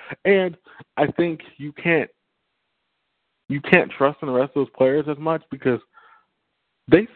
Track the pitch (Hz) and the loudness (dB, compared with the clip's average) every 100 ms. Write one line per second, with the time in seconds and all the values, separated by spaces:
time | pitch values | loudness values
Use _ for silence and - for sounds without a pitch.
0 | - - 190 196 185 160 _ - - - | -18 -4 2 2 0 -6 _ -20 -10 -2
1 | 147 - 170 156 - - 147 - 170 160 | -2 0 -2 -4 -12 -16 -14 -6 0 0
2 | - _ _ _ _ _ _ _ _ _ | 0 _ _ _ _ _ _ _ _ _
3 | _ _ _ _ - 139 - 175 190 - | _ _ _ _ -10 -8 0 2 2 -2
4 | 139 147 143 123 139 143 131 - 131 147 | -2 -2 -4 -2 -2 -2 -4 0 0 0
5 | 147 143 160 160 - 135 135 117 - _ | -4 -6 -4 -6 -8 -6 -2 -4 -6 _
6 | _ _ _ _ _ _ _ _ - 160 | _ _ _ _ _ _ _ _ 4 4
7 | 226 | 4